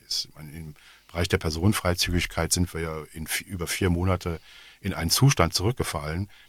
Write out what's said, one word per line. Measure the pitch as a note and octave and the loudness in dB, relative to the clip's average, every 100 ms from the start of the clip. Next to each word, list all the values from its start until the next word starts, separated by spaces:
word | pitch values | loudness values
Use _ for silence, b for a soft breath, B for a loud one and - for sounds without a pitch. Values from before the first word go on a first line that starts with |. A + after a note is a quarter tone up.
| - | -8
ist. | - - | -8 -8
Ich | |
meine, | D2+ D2+ | -14 -14
im | D#2+ D#2 - b b b | -14 -14 -16 b b b
Bereich | E2+ F2+ | -2 0
der | F#2 | 0
Personenfreizügigkeit | E2 D#2+ G2 - F2+ F2+ - F2 - - E2 | 0 2 2 4 2 0 0 0 0 -2 0
sind | F2+ F2 | 2 0
wir | E2 | -2
ja | E2 D#2 D2+ | -6 -6 -10
in | E2 D2+ | -12 -6
vi-, | - | -6
über | - F#2+ D#2+ | -6 -8 -6
vier | - F#2+ | 0 2
Monate | F2 F#2 F2+ F2+ D#2+ B B B B | 4 2 0 -2 -6 B B B B
in | G2 | -6
einen | D#2+ E2 | -2 0
Zustand | - C3+ - E2+ | 6 6 6 2
zurückgefallen. | - F#2+ - - D#2 D2+ E2+ G2+ b | 2 -2 -2 -4 -4 -4 -6 -6 b